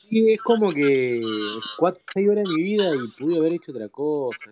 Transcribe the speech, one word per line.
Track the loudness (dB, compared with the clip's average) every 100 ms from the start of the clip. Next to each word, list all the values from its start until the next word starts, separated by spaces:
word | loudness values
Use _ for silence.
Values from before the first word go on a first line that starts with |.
| _
sí, | 2 4
es | 4
como | 2 2 2
que | 2 2 4 2 -2 -2 -4 -6 -8 -10 -2
cuatro, | -2 -2 -6
seis | 0 2
horas | 2 0
de | -2
mi |
vida | 0 2 2 0
y | -4
pude | -6 -2 0
haber | 0
hecho | -2 -6
otra | -12 -12
cosa, | -6 -4 -4 -4 -8 -12